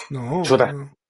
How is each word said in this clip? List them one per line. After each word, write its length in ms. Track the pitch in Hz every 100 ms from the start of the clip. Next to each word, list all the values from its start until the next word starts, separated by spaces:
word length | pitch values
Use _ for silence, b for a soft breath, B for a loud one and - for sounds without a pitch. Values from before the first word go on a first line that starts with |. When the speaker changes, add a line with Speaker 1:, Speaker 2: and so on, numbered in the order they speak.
| -
Speaker 1:
No, 300 | 139 120 160
Speaker 2:
Chuta. 280 | 165 131 127
Speaker 1:
no. 240 | 143 139 _